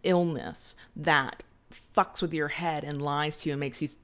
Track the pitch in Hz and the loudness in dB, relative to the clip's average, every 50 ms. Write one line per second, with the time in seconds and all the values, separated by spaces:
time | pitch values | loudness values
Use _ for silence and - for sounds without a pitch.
0 | - 185 180 175 175 170 156 123 - - - - - - - - - - _ - | 4 4 4 4 4 2 0 -4 -6 -8 -10 -10 -14 -16 -16 -16 -20 -16 _ -2
1 | 147 170 151 143 135 - - - - _ _ _ _ _ - - - _ - 214 | 2 4 4 4 4 0 -6 -12 -18 _ _ _ _ _ -20 -20 -20 _ 2 2
2 | 190 - - - 185 165 165 156 151 143 - - 175 165 156 147 143 147 147 143 | 2 2 0 -4 -4 -2 0 -2 -2 -2 -2 -2 -2 -2 -2 -2 -4 -4 -4 -2
3 | 143 143 143 147 151 151 151 - - 156 143 139 143 135 120 - 151 143 - _ | -2 0 0 2 0 0 -2 -2 -4 -2 -2 -2 -2 -4 -4 -4 -6 -6 -6 _